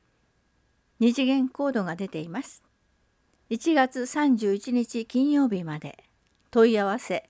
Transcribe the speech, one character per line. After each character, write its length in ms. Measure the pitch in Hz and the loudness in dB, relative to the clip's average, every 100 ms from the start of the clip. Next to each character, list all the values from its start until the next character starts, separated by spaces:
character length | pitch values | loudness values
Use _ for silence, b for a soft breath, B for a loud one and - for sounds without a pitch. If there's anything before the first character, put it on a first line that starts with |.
| _ _ _ _ _ _ _ _ _ - | _ _ _ _ _ _ _ _ _ 0
二 120 | 233 | 0
次 140 | 254 254 | 2 2
元 220 | 269 254 | 2 0
コ 180 | - 277 | -2 -2
ー 60 | |
ド 100 | 254 | -2
が 140 | 175 175 | -4 -6
出 100 | 190 | -8
て 140 | 156 | -10
い 80 | 165 | -10
ま 140 | 202 | -10
す。 200 | - - _ _ _ _ _ _ _ _ - | -12 -16 _ _ _ _ _ _ _ _ -8
一 260 | 226 330 | -4 2
月 320 | 311 262 262 254 | 2 2 -2 -6
三 300 | 302 294 226 | 0 2 2
十 180 | 208 | 2
一 180 | 202 254 | -2 -2
日 320 | 247 233 233 | -2 -2 -6
金 260 | 226 247 285 | -4 0 2
曜 160 | 285 262 | 2 2
日 140 | 185 | 0
ま 160 | 160 151 | -6 -8
で。 260 | - - _ _ _ _ _ | -10 -18 _ _ _ _ _
問 220 | 240 233 | 4 4
い 60 | 214 | 4
合 80 | 196 | 0
わ 120 | 233 | -4
せ、 300 | - 175 | -4 -6